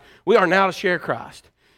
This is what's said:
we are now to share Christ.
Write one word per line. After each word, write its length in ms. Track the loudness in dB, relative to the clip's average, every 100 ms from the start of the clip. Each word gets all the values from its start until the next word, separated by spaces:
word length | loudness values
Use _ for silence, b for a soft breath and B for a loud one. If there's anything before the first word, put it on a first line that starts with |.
| b b
we 120 | 2 2
are 100 | 4
now 200 | 2 0
to 60 |
share 280 | -2 -4 -4
Christ. 480 | -4 -10 -10 -20 _ _ _